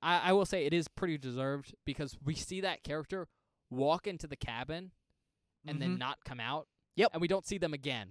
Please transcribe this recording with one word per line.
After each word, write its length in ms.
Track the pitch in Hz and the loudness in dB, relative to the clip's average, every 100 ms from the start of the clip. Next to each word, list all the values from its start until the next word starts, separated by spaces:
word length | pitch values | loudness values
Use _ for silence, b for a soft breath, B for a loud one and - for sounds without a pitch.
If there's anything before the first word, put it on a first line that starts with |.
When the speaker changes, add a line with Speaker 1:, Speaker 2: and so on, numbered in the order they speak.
Speaker 1:
I, 280 | 165 175 180 | 4 4 6
I 40 | |
will 120 | 196 | 6
say 200 | 190 185 | 6 2
it 80 | 143 | 2
is 140 | 170 151 | 2 0
pretty 300 | - 180 151 | -2 -2 -2
deserved 560 | 131 123 135 143 - - | -2 -2 -2 -2 -6 -10
because 320 | - 135 143 - | -6 -4 -6 -4
we 120 | 143 | -4
see 260 | 160 - 185 | -4 -4 -2
that 220 | 185 160 | -2 -2
character 440 | - 151 147 185 165 _ _ _ - | -4 -4 -4 -6 -8 _ _ _ -6
walk 380 | 127 143 175 208 | 2 4 2 0
into 200 | 170 156 | -6 -8
the 80 | 139 | -8
cabin 540 | - 113 135 165 185 - _ _ _ _ _ _ | -6 -6 -6 -8 -10 -18 _ _ _ _ _ _
and 160 | 151 147 | -6 -2
then 100 | 175 | 0
Speaker 2:
Mm-hmm. 80 | 123 | 0
Speaker 1:
not 200 | 127 - | -2 -4
come 140 | - 123 | -8 -6
out. 280 | 117 151 - _ _ - | -4 -4 -6 _ _ 4
Speaker 2:
Yep. 120 | 226 | 4
Speaker 1:
And 80 | 165 | 4
we 60 | 170 | 2
don't 180 | 196 | 0
see 120 | - 202 | -2 -2
them 160 | 165 | -2
again. 340 | 147 135 120 95 | -2 -2 -4 -4